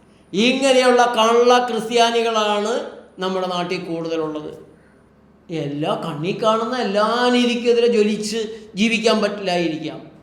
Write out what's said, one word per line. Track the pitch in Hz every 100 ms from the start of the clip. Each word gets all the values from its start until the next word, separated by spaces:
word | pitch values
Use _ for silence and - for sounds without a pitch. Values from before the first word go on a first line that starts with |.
| _ _ _
ഇങ്ങനെയുള്ള | 180 240 262 277 254 254 240 240 233
കള്ള | 226 233 240 247 247
ക്രിസ്ത്യാനികളാണ് | 226 220 233 233 233 226 220 208 208 208 269 - - - -
നമ്മുടെ | 185 185 185
നാട്ടിൽ | 180 175 185
കൂടുതലുള്ളത്. | 175 165 165 165 156 151 151 - - - _ _ _ _ _ _ -
എല്ലാ, | 160 143 143 165 220 170
കണ്ണീ | 147 170 208
കാണുന്ന | 226 220 233 254 208
എല്ലാ | 202 214 240 247
അനീതിക്കെതിരെ | 247 240 240 233 233 233 214
ജ്വലിച്ച് | 208 208 - 226 214 - - 185
ജീവിക്കാൻ | 226 226 220 214
പറ്റില്ലായിരിക്കാം. | 202 202 190 175 170 151 147 131 - -